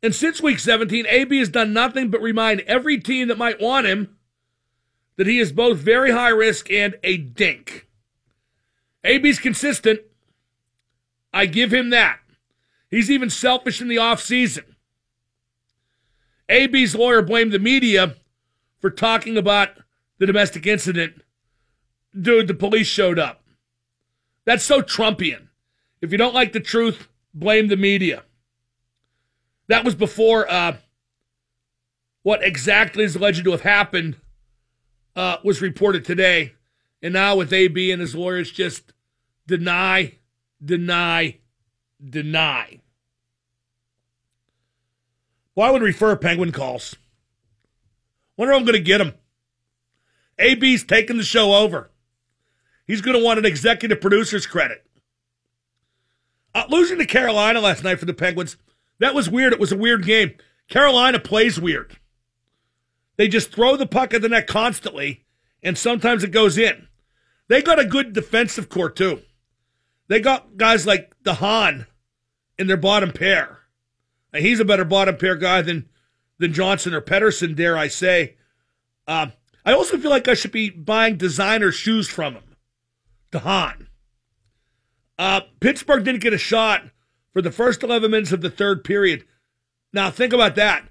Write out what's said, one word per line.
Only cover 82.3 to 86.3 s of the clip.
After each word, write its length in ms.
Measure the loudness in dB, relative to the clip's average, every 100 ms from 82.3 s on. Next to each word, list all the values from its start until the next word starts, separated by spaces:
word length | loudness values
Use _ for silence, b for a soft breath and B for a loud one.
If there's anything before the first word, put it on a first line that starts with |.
him. 220 | -8 _ _ _ _ _ _ _ _ _
DeHaan. 540 | -8 -4 -2 -4 -8 -20 _ _ _ _ _ _ _ _ _ _ _ _ -6
Uh, 220 | -2 -2 -4 _
Pittsburgh 460 | -2 -2 0 2
didn't 180 | 2 -2
get 100 | -2